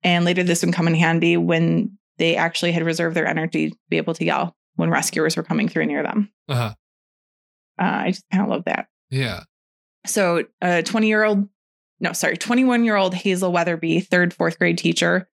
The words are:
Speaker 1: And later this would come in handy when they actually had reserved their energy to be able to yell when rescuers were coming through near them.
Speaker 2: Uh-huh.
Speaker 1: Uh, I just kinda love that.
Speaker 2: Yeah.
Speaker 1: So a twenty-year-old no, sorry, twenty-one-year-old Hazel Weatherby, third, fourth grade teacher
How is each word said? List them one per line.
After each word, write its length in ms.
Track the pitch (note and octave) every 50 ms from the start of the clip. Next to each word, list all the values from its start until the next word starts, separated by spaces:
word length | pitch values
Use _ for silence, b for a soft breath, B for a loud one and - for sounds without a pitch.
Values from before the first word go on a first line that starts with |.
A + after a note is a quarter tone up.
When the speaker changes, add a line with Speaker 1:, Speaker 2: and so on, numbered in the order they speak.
| -
Speaker 1:
And 220 | F3+ F3 F3 F3
later 180 | F3 F3+ F3 F3+
this 200 | F3 F3 - -
would 120 | F3 F3
come 120 | F3 E3
in 80 | E3 E3
handy 420 | D#3+ E3+ D#3+ E3 E3+ E3 E3+ E3+
when 640 | E3+ E3+ E3+ E3+ E3 E3 E3 E3 E3 - - - - _ _ _ _
they 180 | E3 E3 E3
actually 360 | - E3 E3 E3 - - F3 E3+
had 120 | E3+ E3
reserved 320 | E3 E3 E3 E3+ E3 D#3+
their 100 | E3+ D#3
energy 440 | - - D#3+ D#3+ E3 - D#3 D#3 D#3
to 60 | E3 _ _ _
be 80 | E3
able 180 | E3 E3 - E3
to 100 | - E3
yell 300 | D#3+ D3+ C3+ - F3 _ _ _ _ _
when 140 | - E3 E3
rescuers 440 | E3+ C#3 - - - E3 D#3 D#3+ E3+
were 60 | - D#3+
coming 240 | - - - -
through 200 | - - E3 D#3
near 160 | D3+ C#3+ C#3+ D3
them. 280 | - - G#3+ G3+ G3+ _ _ _ -
Speaker 2:
Uh-huh. 260 | C#3 A#2+ A#2+ G#2+ G#2+ _ _ _ _ _ _ _ _ _ _ _ _ _ _ _ _ _ _ _ _ -
Speaker 1:
Uh, 220 | F3+ F3 D#3+ - -
I 60 | -
just 140 | F#3+ - _ _
kinda 160 | - F#3 G3+ -
love 160 | - - F3+
that. 200 | - - - - _ _ _ _ _
Speaker 2:
Yeah. 340 | C3 C3 C3 A#2 F#2+ - - _ _ _ _ _ _ _ _ _ _ _ _
Speaker 1:
So 380 | - - G#3+ G3 F3 E3+ E3+ B2 - _ _
a 220 | - F3+ F3 E3+ E3
twenty-year-old 680 | - - A3 G#3+ G#3+ G#3+ G#3+ G#3+ G#3+ G#3+ G3+ G3+ G3+ _ _ _ _ _ _ _ _ _ _ -
no, 100 | - F3
sorry, 240 | - - D3+ -
twenty-one-year-old 760 | E3+ - G#3 A#3+ B3 C4 C4 B3 A#3 A#3 A3+ G#3+ G3+ G3 F#3 F#3
Hazel 360 | F3+ - G3+ F#3 F3+ F#3+ F3+ F3
Weatherby, 480 | E3+ E3+ F3+ E3+ E3 E3 E3 E3 E3
third, 340 | F3+ - - F3+ F3+ F3 -
fourth 240 | _ E3+ E3 E3 -
grade 180 | F3+ E3+ E3+
teacher 520 | E3+ - E3+ E3+ - E3+ E3+ F3 F3+ F3+ _ _